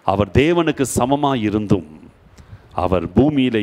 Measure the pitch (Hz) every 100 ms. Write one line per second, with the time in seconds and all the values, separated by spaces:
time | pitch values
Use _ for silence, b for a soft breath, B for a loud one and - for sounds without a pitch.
0 | - 98 101 117 151 175 160 139 127 -
1 | 123 143 143 131 104 107 101 101 76 78
2 | - - - - b b b - 90 92
3 | 82 95 143 143 127 110